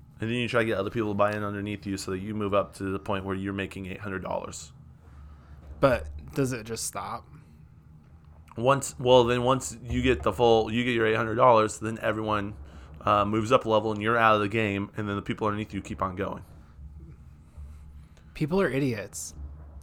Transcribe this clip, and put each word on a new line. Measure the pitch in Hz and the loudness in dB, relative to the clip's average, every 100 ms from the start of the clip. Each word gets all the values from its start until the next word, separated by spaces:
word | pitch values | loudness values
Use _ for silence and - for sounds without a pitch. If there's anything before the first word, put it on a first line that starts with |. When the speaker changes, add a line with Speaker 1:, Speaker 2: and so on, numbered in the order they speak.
| - - | -18 -6
Speaker 1:
And | 113 | -4
then | 120 | -2
you | 117 | 0
try | 120 | 2
to | 113 | 2
get | 98 | 0
other | 98 | -2
people | 117 107 | -2 0
to | |
buy | 101 104 | 2 2
in | 104 | 0
underneath | 104 101 101 101 98 | -4 -4 -6 -6 -6
you | 98 | -6
so | - | -4
that | 95 | -6
you | 104 | -4
move | 107 101 | -4 0
up | 101 95 - | 2 0 -4
to | 98 | -6
the | 95 | -4
point | - 98 98 | -4 -4 -2
where | 95 | -4
you're | 98 | -4
making | 98 95 98 92 | -4 -6 -8 -10
eight | 95 | -10
hundred | 104 92 | -8 -6
dollars. | 90 90 - - - - - - - - - - - - - - | -4 -6 -6 -12 -16 -20 -20 -20 -20 -20 -20 -20 -20 -20 -18 0
Speaker 2:
But | 135 113 - - - | 2 2 -4 -12 -8
does | - 131 | -2 -2
it | 120 110 | -2 -8
just | 110 - | -8 -8
stop? | 98 95 113 - 151 - - - - - - - - - - - - | -8 -8 -10 -14 -20 -20 -20 -20 -20 -20 -20 -20 -20 -20 -20 -14 0
Speaker 1:
Once, | 123 139 - - | 2 2 0 0
well, | 123 127 120 | 6 8 8
then | 123 | 4
once | 123 131 - 117 120 | 2 2 -2 -10 -6
you | 123 | 0
get | 127 120 | 2 2
the | 110 | 0
full, | 101 117 113 110 | 4 6 6 4
you | 117 | 0
get | 123 117 | 0 2
your | 110 | 2
eight | 113 | 2
hundred | 113 113 | 0 4
dollars, | 127 113 107 - | 6 8 4 0
then | 110 113 | -6 -2
everyone, | 113 110 107 104 101 - - - - - 104 | -2 -2 0 -2 -2 -8 -16 -18 -18 -4 2
uh, | 104 | 2
moves | 101 110 107 | 4 0 4
up | 127 113 | 2 4
a | |
level | 107 110 | 2 2
and | 104 | -2
you're | 110 117 | 0 4
out | 113 | 6
of | 104 | 4
the | 101 | 2
game, | 113 104 98 101 - | 0 0 -2 -4 -6
and | 104 | -4
then | 101 | -4
the | |
people | 123 110 107 | -4 -2 -2
underneath | 104 107 98 | -2 -6 -8
you | |
keep | - - | -8 -6
on | 95 92 | -4 -4
going. | 87 - - - - - - - - - - - - - - - - - - - - | -6 -8 -14 -20 -20 -18 -18 -18 -18 -20 -20 -20 -20 -18 -16 -16 -18 -20 -20 -20 -14
Speaker 2:
People | - 147 190 | -6 -2 2
are | 165 | 2
idiots. | 131 139 107 95 - - - - - - - | 0 -2 -2 -8 -12 -12 -12 -14 -14 -18 -18